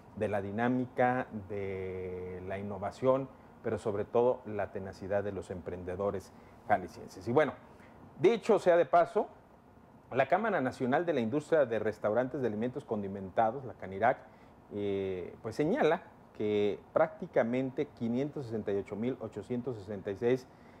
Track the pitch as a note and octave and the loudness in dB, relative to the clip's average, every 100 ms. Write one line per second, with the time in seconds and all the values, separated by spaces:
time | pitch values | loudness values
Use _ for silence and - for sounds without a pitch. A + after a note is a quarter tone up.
0 | - - G#2 G2+ G2 G#2 A#2+ B2+ B2 - | -14 -4 -2 -2 -2 0 0 0 0 2
1 | B2 B2+ - G#2+ F#2+ G#2 G2 F#2+ F#2 F#2 | 2 2 -4 -8 -8 -6 -4 -4 -6 -6
2 | F#2 F#2 F2+ F#2 F#2 G2 G2+ G2+ G2 - | -8 -8 -8 -10 -8 -8 -6 -6 -6 0
3 | C3 C3 C3+ - - - A#2 G#2+ A2+ G2+ | 4 4 2 -10 -20 -10 -4 -4 -2 -2
4 | G#2 A#2 B2 B2 - G#2 F#2+ G#2 F#2+ F#2+ | 0 4 4 2 -2 -6 -6 -6 -10 -10
5 | F#2+ G2+ G2+ F#2+ E2+ F#2 E2 F2 F2+ F2+ | -2 -2 -2 -4 -8 -8 -8 -8 -6 -2
6 | G2+ G2 - - - - - G#2 F2 - | -2 -2 -8 -18 -20 -12 0 0 0 -12
7 | - - F#2 B2+ C#3+ - - - - - | -16 -10 0 2 2 0 -14 -20 -20 -20
8 | - - E3 A#3 - G3 - E3+ D#3+ F3 | -20 2 4 4 4 4 6 6 6 4
9 | E3 G#3 C#4+ - - - - - - - | 4 2 -2 -4 -20 -20 -20 -20 -20 -20
10 | - B2 - F3+ A3 F3+ B2+ - B2+ C#3+ | -4 0 2 2 2 0 0 -2 0 2
11 | F3 D3 A2+ C#3+ D3 D#3+ B2+ A2 A2 G2+ | 2 0 0 -2 2 2 4 2 -2 -2
12 | G#2+ G#2+ C3 D3+ A#2+ G#2 B2 B2+ - G#2+ | 0 2 0 0 -2 0 -4 -4 -4 -4
13 | G2+ G2 F#2+ F2 A2 C3 B2+ F#2 F#2 F#2+ | -4 -6 -4 0 2 0 -8 -12 -10 0
14 | A2+ C#3+ - - - - - G#2 G2+ G2 | 2 0 -4 -20 -20 -20 -12 -6 -2 -2
15 | F#2+ F#2 E2+ - A2 A2 D3+ C4 F3+ E3+ | -2 -4 -8 -10 -8 -2 0 2 2 2
16 | - - - - G#2+ G#2 G#2 - - - | -2 -20 -16 -4 0 2 2 0 0 2
17 | D#3+ - F3+ - A#2 B2 C3 B2 D3+ - | 2 0 -2 2 2 2 -2 -4 -6 -4
18 | A#2 A#2+ D3 D3+ B2+ A2+ G#2 G2+ F#2+ G2+ | -2 0 -2 -4 -6 -6 -2 -2 -2 -4
19 | A#2+ C3+ A2 G#2 F#2+ B2 A#2+ A2+ F#2+ G#2 | -4 -4 -8 -8 -6 -6 -4 -8 -8 -8
20 | F2+ G2 A#2+ B2+ - - - - | -6 -2 2 2 0 -20 -20 -20